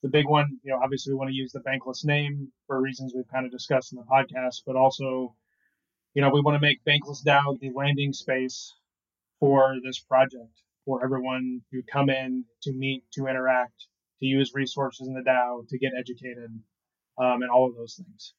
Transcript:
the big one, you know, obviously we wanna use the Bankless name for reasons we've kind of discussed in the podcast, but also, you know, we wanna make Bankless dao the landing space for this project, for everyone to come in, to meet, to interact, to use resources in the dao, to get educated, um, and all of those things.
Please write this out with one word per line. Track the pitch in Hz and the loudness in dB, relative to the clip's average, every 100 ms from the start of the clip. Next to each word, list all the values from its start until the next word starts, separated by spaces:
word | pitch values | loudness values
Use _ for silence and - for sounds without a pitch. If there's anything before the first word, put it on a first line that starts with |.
the | 131 | 2
big | 151 143 | 2 4
one, | 151 147 131 | 4 2 -4
you | 139 | -4
know, | 131 | -2
obviously | 131 135 135 | 0 -2 -4
we | 135 | -4
wanna | 135 | -4
use | 135 127 | -6 -6
the | 135 | -8
Bankless | 131 135 131 127 | -6 -6 -6 -6
name | 151 147 147 143 135 _ _ | 0 0 0 -6 -10 _ _
for | 131 | -2
reasons | 135 127 131 127 | -2 -4 -8 -8
we've | 120 | -6
kind | 131 127 | -6 -6
of | |
discussed | 123 - 135 - | -10 -2 -2 -2
in | 123 | -16
the | |
podcast, | 117 135 135 131 127 - - | 2 2 2 -4 -6 -6 -4
but | 127 | 4
also, | 135 135 135 131 127 _ _ _ _ _ _ _ _ | 4 2 -4 -4 -6 _ _ _ _ _ _ _ _
you | 143 | 2
know, | 139 | 4
we | 147 | 4
wanna | 143 147 | 4 4
make | 147 139 | 2 2
Bankless | - 147 147 139 143 | 2 0 0 -2 4
dao | 143 139 135 | 4 4 -4
the | 135 | -6
landing | 127 143 139 143 | -2 0 0 0
space | 135 - 131 127 - - _ _ _ _ _ _ _ | -4 -2 -2 -2 -6 -16 _ _ _ _ _ _ _
for | 143 139 135 131 | 4 6 6 2
this | 127 127 | -8 -12
project, | _ 131 131 127 117 _ _ _ - | _ 4 4 0 -20 _ _ _ -4
for | 127 | -2
everyone | 127 131 127 127 127 127 _ | -2 -2 -2 -4 -4 -6 _
to | 127 123 | -12 -4
come | 143 139 | 0 2
in, | 131 131 127 123 _ | 2 -2 -6 -8 _
to | - | -8
meet, | 131 135 135 _ | -4 -4 -6 _
to | - 135 | -6 -4
interact, | 131 127 127 123 _ - _ _ _ | 0 2 2 0 _ -20 _ _ _
to | 135 | 0
use | 135 131 | 2 2
resources | 135 131 - 135 120 131 | -2 -6 -2 -4 -6 -10
in | |
the | 131 | -4
dao, | 127 127 123 123 113 | 2 2 2 -4 -8
to | 127 | -4
get | 131 127 | -4 -4
educated, | 123 120 131 120 117 113 _ _ _ _ _ - | -10 -12 -12 -14 -14 -16 _ _ _ _ _ -2
um, | 127 123 | 0 0
and | 123 | 4
all | 123 131 | 4 4
of | 120 | 0
those | 117 - | -14 -14
things. | 185 - - | -20 -20 -20